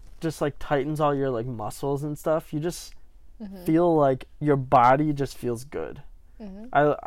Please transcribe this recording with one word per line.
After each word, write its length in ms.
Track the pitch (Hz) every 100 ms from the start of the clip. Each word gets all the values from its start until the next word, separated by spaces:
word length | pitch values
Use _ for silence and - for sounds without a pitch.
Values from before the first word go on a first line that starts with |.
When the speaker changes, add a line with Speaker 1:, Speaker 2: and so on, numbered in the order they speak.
| - -
Speaker 1:
just, 180 | 165 151
like, 140 | 151 -
tightens 420 | - 147 135 151
all 120 | 151
your, 160 | 143 135
like, 160 | 123 113
muscles 580 | 117 107 - 139 143
and 140 | 151 147
stuff. 360 | - 160 -
You 60 | 151
just 320 | 165 170 - - - - - -
Speaker 2:
Mm-hmm. 240 | 214 190 175
Speaker 1:
feel 280 | 160 175 160
like 320 | 143 131 - -
your 160 | 147 139
body 560 | 131 139 120 135 151
just 260 | 143 135 -
feels 280 | 123 117 131
good. 360 | 85 76 - - - - -
Speaker 2:
Mm-hmm. 260 | 214 190 226
Speaker 1:
I, 240 | - 147 143